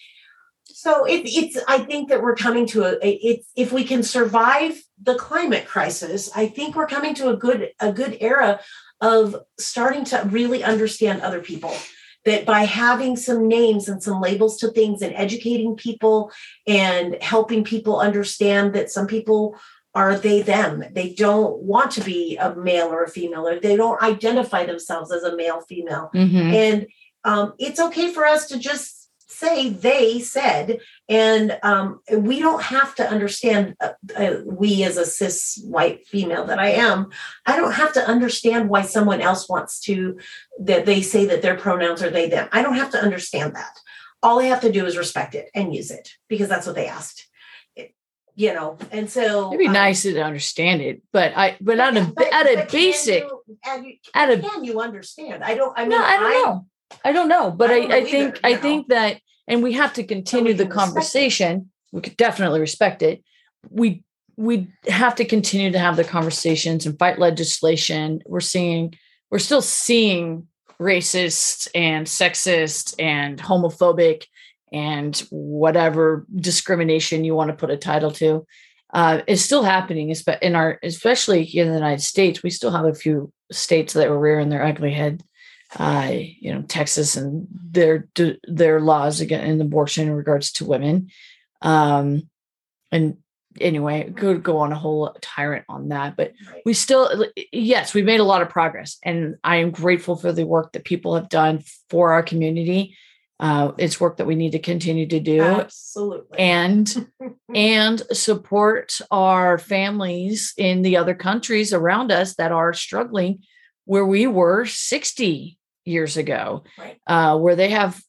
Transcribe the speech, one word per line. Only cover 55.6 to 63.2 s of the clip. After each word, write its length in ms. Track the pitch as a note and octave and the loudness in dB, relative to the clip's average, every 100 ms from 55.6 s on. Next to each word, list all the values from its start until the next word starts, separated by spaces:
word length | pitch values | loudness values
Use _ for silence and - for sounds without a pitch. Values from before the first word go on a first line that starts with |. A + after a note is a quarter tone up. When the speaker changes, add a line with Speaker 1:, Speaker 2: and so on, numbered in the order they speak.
| C4 A#3+ | -4 -2
Speaker 1:
I 60 | |
mean, 80 | A#3 | -2
Speaker 2:
No, 120 | A#4 | 0
I 140 | - G4 | 2 2
don't 80 | A4 | 2
Speaker 1:
I 80 | |
Speaker 2:
know. 320 | B4+ A#4+ F#3 - _ _ - C4+ | 2 0 -2 -10 _ _ -6 -2
I 60 | |
don't 160 | D#4+ D#4+ | 0 2
know, 220 | F4 G#3 | 2 2
but 200 | E3+ A#3 | 2 4
Speaker 1:
I 40 | A#3+ | 4
Speaker 2:
I, 40 | |
Speaker 1:
don't 100 | A#3+ | 2
know 60 | C4 | 2
Speaker 2:
I 40 | |
Speaker 1:
either, 100 | - | 2
Speaker 2:
think, 260 | C#4 C#4 - | 0 0 0
Speaker 1:
you 60 | |
Speaker 2:
I 80 | B3 | 0
Speaker 1:
know? 60 | B3 | 2
Speaker 2:
think 280 | C#4+ D4+ C4+ | 0 -2 0
that, 320 | A#3+ G#3+ - _ _ - | 0 0 -4 _ _ -4
and 160 | A#3+ | 0
we 100 | B3 | 0
have 200 | B3 C#4 | 0 -2
to 80 | - | -2
Speaker 1:
So 60 | F#3+ | -6
Speaker 2:
continue 440 | G3 F#3 B3 A#3 | -6 -2 0 2
Speaker 1:
we 60 | G3 | 2
Speaker 2:
the 60 | F#3+ | 0
Speaker 1:
can 60 | |
respect 180 | G#3 F#3+ | 0 0
it. 20 | |
Speaker 2:
conversation. 800 | D#4+ D#4+ C4+ C4+ - F3 F3+ F#3+ _ _ | 0 -2 0 0 2 0 0 -6 _ _
We 100 | F#3 | -12
could 160 | - - | -8 0
definitely 420 | A#3 - F3+ D#3 | 0 2 0 0
respect 420 | D#3 - G3+ - | -2 0 0 2
it. 220 | D#3+ - | 0 -2